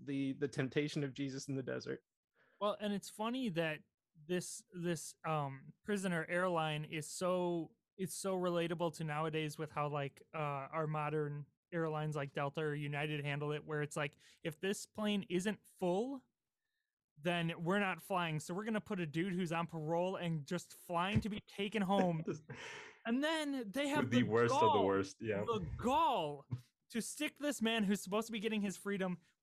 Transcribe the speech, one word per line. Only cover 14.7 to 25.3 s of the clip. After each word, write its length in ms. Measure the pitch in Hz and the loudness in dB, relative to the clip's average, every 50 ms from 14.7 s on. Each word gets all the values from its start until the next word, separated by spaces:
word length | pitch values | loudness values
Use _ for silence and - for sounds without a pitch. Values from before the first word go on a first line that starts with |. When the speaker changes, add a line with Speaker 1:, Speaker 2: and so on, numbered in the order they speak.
| 214 - - | -2 -2 -6
Speaker 2:
plane 360 | - _ 214 208 208 208 196 - - | -10 _ -2 0 2 2 0 0 0
isn't 300 | 180 185 180 214 196 - _ - - - | 0 0 0 0 -2 -4 _ -20 -6 -2
full, 440 | 185 175 180 196 240 269 277 262 - _ _ _ _ _ _ _ _ _ _ _ _ _ _ _ _ _ _ 151 | 0 2 2 2 0 -2 -4 -8 -10 _ _ _ _ _ _ _ _ _ _ _ _ _ _ _ _ _ _ -2
then 320 | 143 175 175 170 165 165 165 170 | 0 0 2 2 2 0 0 0
we're 200 | 165 170 196 208 | 0 2 4 4
not 220 | 202 185 175 165 | 4 2 0 -2
flying. 380 | - - 196 175 175 160 156 151 | -4 -2 0 2 2 2 0 -2
So 140 | - - 175 | -2 -2 -4
we're 120 | 196 214 | -2 -2
gonna 160 | 233 220 208 | 0 -2 -2
put 180 | - - 180 175 | -2 -2 -2 -2
a 60 | 170 | -2
dude 280 | 147 139 170 185 202 175 | 0 0 0 0 2 2
who's 180 | 185 185 151 | 0 0 0
on 160 | 165 165 170 | 0 -2 -2
parole 500 | 165 165 160 151 151 170 170 180 185 196 | -2 -4 -4 0 2 2 2 2 2 0
and 280 | - 175 170 165 151 135 | 0 0 0 0 0 -2
just 280 | - 180 170 - - - - - | -2 -4 -4 -4 -8 -16 -16 -8
flying 340 | - 175 170 180 196 214 214 | -2 0 2 2 4 4 4
to 80 | - 208 | 2 2
be 120 | 208 202 - - - | -4 -6 -8 -8 -4
taken 260 | 202 202 208 208 214 | -4 -2 0 2 2
home. 420 | 190 180 202 196 190 175 165 156 - | 2 4 6 6 6 4 2 0 -2
Speaker 3:
<laughs> 20 | |
Just 180 | - 160 - - - 123 - - - - - - - - - - | -4 -6 -6 -8 -12 -14 -12 -12 -12 -12 -12 -14 -16 -18 -8 -2
Speaker 2:
And 180 | 226 233 269 294 | 0 0 2 2
then 420 | 311 330 311 302 285 277 262 233 202 | 0 0 0 0 -2 -2 -4 -4 -4
they 160 | 185 269 294 | -2 -2 0
have 180 | 277 277 - - | 2 2 2 2
Speaker 3:
With 60 | - | 4
the 100 | 233 247 - | 2 2 4
Speaker 2:
the 60 | - | 4
Speaker 3:
worst 240 | 110 117 120 117 - | 4 4 4 6 6
of 60 | - | 6
the 80 | - | 6
Speaker 2:
gall, 180 | - - - 95 | 6 6 4 4
Speaker 3:
worst, 300 | 98 98 98 98 - - - | 4 2 2 0 -2 -6 -6
yeah. 220 | 113 110 | -4 -2